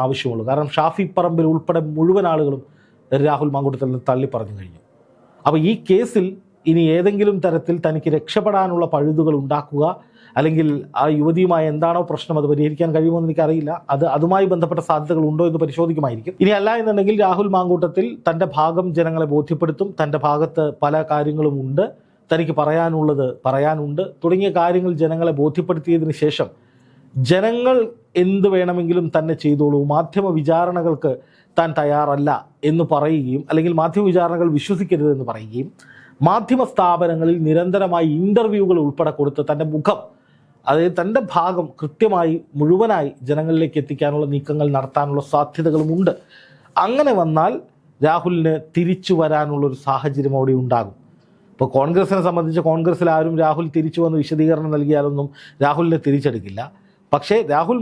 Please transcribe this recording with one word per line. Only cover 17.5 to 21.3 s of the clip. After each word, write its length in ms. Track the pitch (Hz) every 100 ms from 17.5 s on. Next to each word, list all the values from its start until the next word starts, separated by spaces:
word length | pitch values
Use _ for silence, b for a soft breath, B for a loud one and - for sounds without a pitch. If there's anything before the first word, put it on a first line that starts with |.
| 185
മാങ്കൂട്ടത്തിൽ 500 | 180 180 170 180 233 220 170
തൻ്റെ 200 | 165 180 147
ഭാഗം 300 | 165 170 185 160
ജനങ്ങളെ 300 | 165 160 151
ബോധ്യപ്പെടുത്തും, 560 | 147 143 151 165 143 196 -
തൻ്റെ 200 | 147 147 147
ഭാഗത്ത് 380 | 147 160 160 151 -
പല 180 | 147 156 156
കാര്യങ്ങളും 440 | 151 151